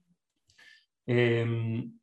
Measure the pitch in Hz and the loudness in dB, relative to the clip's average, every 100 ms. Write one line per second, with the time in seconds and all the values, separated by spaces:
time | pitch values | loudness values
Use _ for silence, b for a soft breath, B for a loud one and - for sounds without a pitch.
0 | _ _ _ _ _ b b b b _ | _ _ _ _ _ b b b b _
1 | - 120 120 117 117 117 113 113 131 - | -2 2 4 2 0 -2 -2 -4 -6 -10